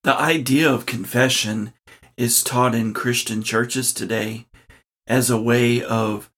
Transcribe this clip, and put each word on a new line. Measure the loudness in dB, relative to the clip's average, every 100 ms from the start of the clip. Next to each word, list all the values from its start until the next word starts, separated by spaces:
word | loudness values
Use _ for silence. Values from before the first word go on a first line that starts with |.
The | 0 0
idea | 2 0 2 2 4
of | 2 -2
confession | -8 -2 2 2 2 -2 -4 -6 _ -20 -20 -20 -4
is | 0 0
taught | 0 2 2
in | 2 -2
Christian | -2 -2 -2 -2 -6
churches | -2 -2 0 -2 -4
today | -4 -4 -2 -4 -8 -14 -20 _ -20 _ _ 0
as | 0 2
a | 0
way | 2 4 4 2
of | 0 0 0 -4 -10